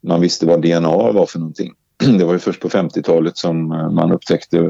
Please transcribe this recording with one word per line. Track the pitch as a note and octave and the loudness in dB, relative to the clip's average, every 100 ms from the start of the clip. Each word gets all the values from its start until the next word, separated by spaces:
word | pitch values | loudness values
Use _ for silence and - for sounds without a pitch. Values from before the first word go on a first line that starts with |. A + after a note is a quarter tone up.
man | F2 E2+ | -2 0
visste | F2 - E2 | 0 0 2
vad | E2+ | 2
D | E2 | 2
N | E2+ | 2
A | E2 E2+ A#2 | 2 2 2
var | G#2+ E2+ | 2 0
för | E2+ | -2
någonting. | E2 D2+ F#2 - _ _ | -10 -8 -12 -12 _ _
<clears throat> | C3+ G#2+ | 2 4
Det | |
var | E2+ | 2
ju | F2 | 0
först | G2 E2+ | -2 -4
på | E2+ | -4
femtiotalet | G2+ E2+ - - E2 D#2+ - | -2 -2 -4 0 2 0 -2
som, | F2 E2 D#2+ | -4 -2 -4
eh, | D#2+ D#2+ | -4 -2
man | E2 E2 | 0 0
upptäckte, | F#2 - E2+ - E2+ | -2 -2 -4 0 0